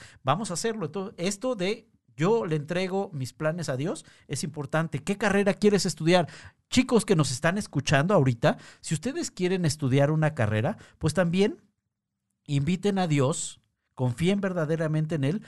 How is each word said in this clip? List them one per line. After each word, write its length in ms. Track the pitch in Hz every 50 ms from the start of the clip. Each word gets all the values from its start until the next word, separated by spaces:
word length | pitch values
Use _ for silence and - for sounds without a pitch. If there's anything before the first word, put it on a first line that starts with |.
| - - - _
vamos 300 | - 127 143 190 226 -
a 20 | 175
hacerlo. 320 | 160 - 226 220 226 170
Entonces, 280 | 151 - 202 190 190 - -
esto 380 | 170 196 208 - - 254 254
de 320 | 202 175 190 220 - - _ _ _ _ _ _
yo 300 | 120 151 190 233 226 220
le 100 | 180 156
entrego 540 | 151 139 - 175 180 190 180 180 196 196 202
mis 220 | 156 139 131 - -
planes 340 | - 156 156 160 175 160 -
a 80 | 131
Dios 300 | 127 143 185 311 - - - - _ _
es 160 | - 143 -
importante. 580 | - 160 - 151 139 - - 156 165 160 - 135
¿Qué 180 | - - 202 202
carrera 340 | 233 202 190 202 202 202 190
quieres 300 | - - 208 202 190 -
estudiar? 440 | 185 - - 156 160 180 180 160 - - - - - - _ _ _
Chicos 340 | - 247 254 - 254 214 -
que 100 | - 202
nos 160 | 156 151 -
están 280 | 127 - - 165 180 208
escuchando 560 | - - - 143 - - 156 135 143 185 214
ahorita, 420 | 175 135 131 120 - - 156 240 - - - - _
si 140 | - - 165
ustedes 360 | 156 - 240 302 349 311 -
quieren 360 | - - 180 175 190 190 175
estudiar 440 | 151 143 - 143 127 127 139 143 143
una 240 | 156 156 156 151 151
carrera, 440 | - 110 104 107 107 113 160 220 - - - _ _
pues 140 | - 156 151
también 480 | 190 180 170 165 185 202 233 349 - _ _ _ _ _ _ _ _ _ _ _ _ _ _ _ _ _
inviten 520 | - 143 139 139 160 185 180 185 202 196 190
a 80 | 185
Dios 540 | 165 151 143 131 131 170 - - - - - _ _ _ _ _ _ _
Confíen 460 | - 131 123 123 - 165 180 208 202
verdaderamente 720 | 190 190 180 175 156 143 165 160 165 156 156 156 156 151 170
en 100 | 160 135
Él 180 | 135 180 214 -